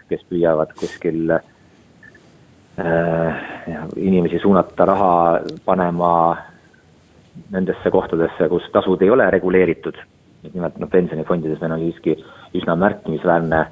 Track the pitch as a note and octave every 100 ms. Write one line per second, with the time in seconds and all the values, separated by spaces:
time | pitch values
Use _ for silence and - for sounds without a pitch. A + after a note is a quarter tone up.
0 | _ D#2 - F2 E2+ D#2 D#2 - F2 -
1 | E2+ D#2+ E2 E2 - _ _ _ _ _
2 | - - _ _ _ _ _ - E2+ E2
3 | E2+ E2 E2 D2+ - - - D#2 D#2+ -
4 | F#2+ F#2 E2+ E2+ G2 F#2 - - F2+ G2
5 | F#2+ F2 E2+ E2+ F2 - - F#2 F2 F2
6 | F2 E2+ E2 E2+ - - _ _ _ _
7 | _ _ _ - - F#2+ F#2 F#2 F#2 F#2
8 | F2 E2 E2 - D#2+ F2 - G#2 G2 F2+
9 | F#2+ C3 G2+ F#2+ F2+ F#2 F2 D#2+ D#2+ -
10 | - _ _ _ D#2 F2+ E2 - D#2+ F#2
11 | F2 D#2 D#2 F2 D#2 D2+ E2 D#2+ E2 -
12 | E2+ D#2 - - - F2+ F2 E2+ G2+ G2+
13 | - D#2 F2 E2+ E2 D#2+ D2+